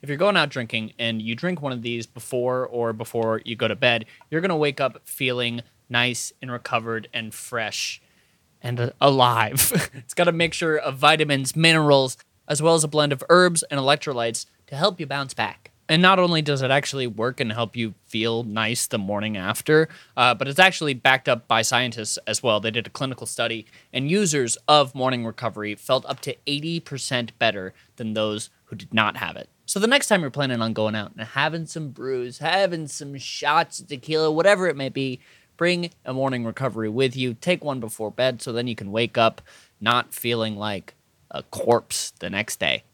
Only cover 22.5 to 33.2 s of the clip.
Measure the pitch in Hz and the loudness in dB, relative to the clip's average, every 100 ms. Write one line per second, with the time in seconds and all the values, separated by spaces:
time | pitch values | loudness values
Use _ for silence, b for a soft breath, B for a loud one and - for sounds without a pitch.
22.5 | 104 110 110 110 - 135 123 117 - 117 | 0 0 -4 -6 -8 -8 -8 -12 -4 -4
23.5 | 113 104 b b 123 135 190 202 147 123 | -4 -10 b b -4 0 2 2 2 0
24.5 | - - 151 135 135 127 127 117 104 120 | -2 4 6 6 0 -2 0 -4 -4 -6
25.5 | 104 104 104 - 131 - 139 - 127 - | -4 -8 -8 0 0 0 -8 -8 -10 -6
26.5 | 143 156 170 - 139 - 127 113 - 117 | -4 -4 -6 -6 -10 -2 -2 -2 0 0
27.5 | 101 92 - b _ 113 107 107 107 - | 0 -8 -12 b _ -6 -2 -2 -2 -8
28.5 | _ _ 101 95 110 107 - 87 - - | _ _ -16 -4 0 2 0 -8 -8 -16
29.5 | _ - - 214 277 - 202 151 143 139 | _ -8 -2 2 2 4 2 0 -2 -2
30.5 | 123 113 110 107 107 104 - 113 - 151 | 0 -2 0 0 -2 -8 -12 -8 -2 -2
31.5 | 165 156 170 151 123 127 131 123 123 147 | -2 -8 -10 -10 -10 -6 -6 -6 -6 0
32.5 | 185 196 170 151 - 143 139 | 2 2 0 -8 -10 -12 -12